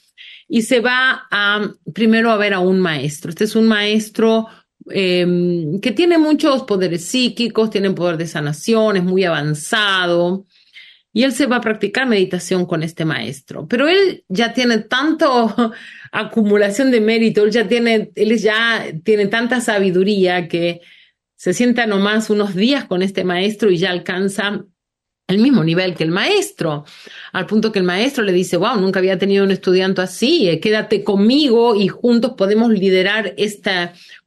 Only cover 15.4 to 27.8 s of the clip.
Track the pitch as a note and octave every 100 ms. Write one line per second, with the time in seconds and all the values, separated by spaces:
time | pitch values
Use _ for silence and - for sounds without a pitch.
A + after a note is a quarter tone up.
15.4 | A3 G#3 A3+ - - - - G#3 G#3+ A3+
16.4 | G#3 G#3 G3+ G3+ C4+ A#3+ G#3+ A3+ A3+ E3+
17.4 | G#3+ A3+ F#3+ A#3 A#3 A3 - - G#3+ A3+
18.4 | G3+ G#3+ A#3 G#3+ C#3+ D#3 - G#3 G3+ A3+
19.4 | A#3+ B3 A#3+ G#3 G3 F3+ F#3+ G3+ F3+ F3+
20.4 | E3+ E3+ E3+ E3+ - - _ _ _ _
21.4 | F3+ F3+ B3 A#3+ A3+ G3 G3+ G#3+ A3 G#3
22.4 | G3+ F3+ A#3 C#4 - F3+ F#3+ F#3+ F#3 F3
23.4 | G3+ G#3+ G#3+ E3+ F#3 F3+ F3 F3+ G3 G3
24.4 | G3+ G#3 - _ _ _ _ _ - G3
25.4 | C4 A3+ D#3+ E3+ F#3 E3+ D#3+ F#3 C#4 G#4
26.4 | - - E3 D3 - - - - - F#3
27.4 | F3+ G#3+ A3 G3+